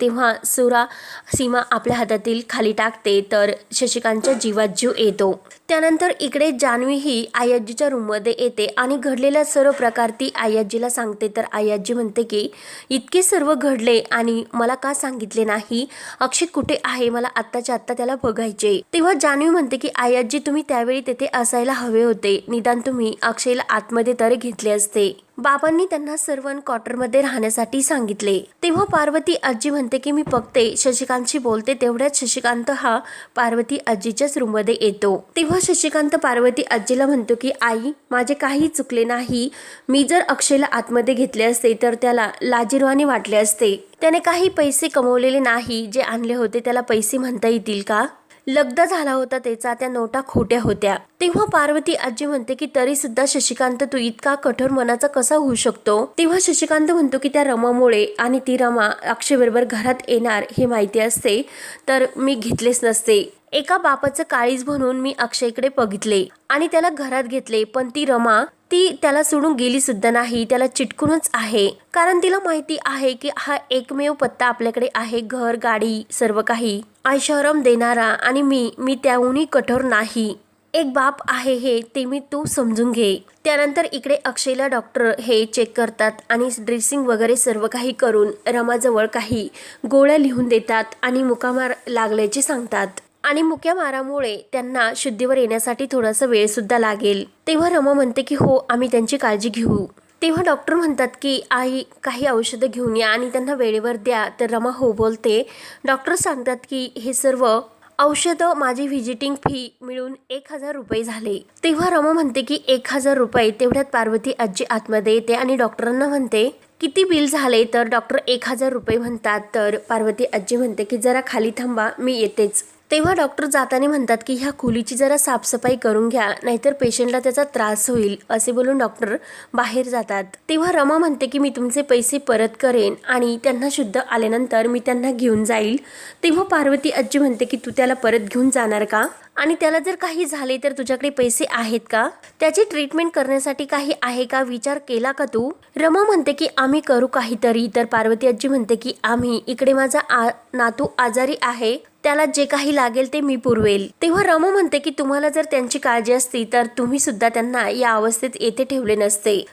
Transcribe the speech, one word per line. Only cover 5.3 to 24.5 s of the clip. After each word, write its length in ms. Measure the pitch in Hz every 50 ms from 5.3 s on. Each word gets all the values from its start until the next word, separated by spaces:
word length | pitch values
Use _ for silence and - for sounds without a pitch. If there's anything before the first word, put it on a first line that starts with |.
| 185 - - - - _ _ -
त्यानंतर 440 | 330 320 320 330 320 311 359 359 - -
इकडे 300 | 294 254 - 285 302 320 269 240
जान्हवी 340 | 277 254 233 247 254 269 285
ही 300 | 277 277 302 247 226 226 - -
आई 180 | 240 247 240
आजीच्या 360 | 247 240 214 220 233 233 294 285
रूममध्ये 460 | 269 240 214 214 208 214 202 233 233 233
येते 280 | 247 240 247 - 208 - -
आणि 200 | 247 254 254 285
घडलेल्या 480 | 269 247 285 262 247 262 277 277 302 294
सर्व 260 | 294 - 285 269 277
प्रकार 400 | 277 277 247 233 226 247 233 220
ती 200 | 220 - 262 - -
आई 220 | - 226 220 214
आजीला 320 | 220 220 196 220 226 240 247
सांगते. 400 | 240 254 233 214 208 208 220 208 208
तर 80 | 233 226 -
आई 180 | - 214 214 208
आजी 240 | 208 202 190 220 240
म्हणते 280 | 240 233 214 214 233
की 260 | 233 226 214 208 214 - - - - - - - - -
"इतके 320 | 262 247 - - - 359
सर्व 320 | 370 - 403 339 285 294 311
घडले 440 | 247 294 285 269 226 226 247 233 220 220 -
आणि 320 | - 233 233 233 226 226 - - -
मला 200 | 233 233 233 262
का 180 | 254 - 277 285
सांगितले 500 | 285 294 269 262 233 214 196 - 226 220
नाही? 420 | 214 208 220 214 - 233 233 269 269 - - - - - -
अक्षय 260 | 254 254 - - 349
कुठे 300 | 330 - 302 - - 294 - -
आहे? 240 | - 254 254 247 233
मला 180 | 233 240 240 247 -
आत्ताच्या 380 | 240 220 - - 247 240 - 247
आत्ता 200 | 220 - - 247
त्याला 200 | 240 240 247 269 254
बघायचे." 580 | - 233 214 226 226 220 202 - - 208 196 - - _
तेव्हा 200 | - 339 320 359 392
जान्हवी 360 | 277 302 294 277 277 302 330
म्हणते 260 | 330 349 285 233 269
की 120 | 262 - - -
"आई 200 | - 247 247 247
आजी, 240 | 247 247 226 285 294
तुम्ही 240 | - 294 285 311 294 -
त्यावेळी 320 | 277 240 233 240 262 269
तेथे 260 | 254 262 240 - 269 - -
असायला 380 | 254 233 233 254 240 240 269
हवे 300 | 269 247 247 240 220 220
होते, 360 | 233 240 220 190 208 202 196 196 - -
निदान 320 | 240 233 208 240 240 240 233
तुम्ही 280 | 269 254 247 226 220 - -
अक्षयला 400 | - 226 226 - - 254 247 254 - -
आतमध्ये 460 | - 214 208 - 226 233 226 247 247 240
तरी 160 | 226 226 247
घेतले 340 | 233 247 240